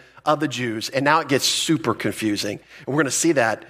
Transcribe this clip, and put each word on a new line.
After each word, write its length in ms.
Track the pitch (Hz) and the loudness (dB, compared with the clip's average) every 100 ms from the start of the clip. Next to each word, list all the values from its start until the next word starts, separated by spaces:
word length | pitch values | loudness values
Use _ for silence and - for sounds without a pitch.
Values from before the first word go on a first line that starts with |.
| - - - | -16 -6 0
of 160 | 151 | 0
the 60 | 147 | 0
Jews, 400 | 120 123 110 - | -2 -4 -4 -4
and 160 | 131 139 | 0 2
now 160 | 156 | 2
it 80 | 143 | 2
gets 160 | 131 - | 2 2
super 480 | - - 151 - | 0 0 0 0
confusing. 640 | 104 107 - 110 104 101 101 - - - | -2 -4 -2 -2 -2 -4 -6 -10 -14 -4
And 20 | |
we're 80 | 143 | 0
gonna 100 | 143 | 0
see 200 | - 165 | 0 2
that 320 | 143 113 107 - | 4 2 0 -8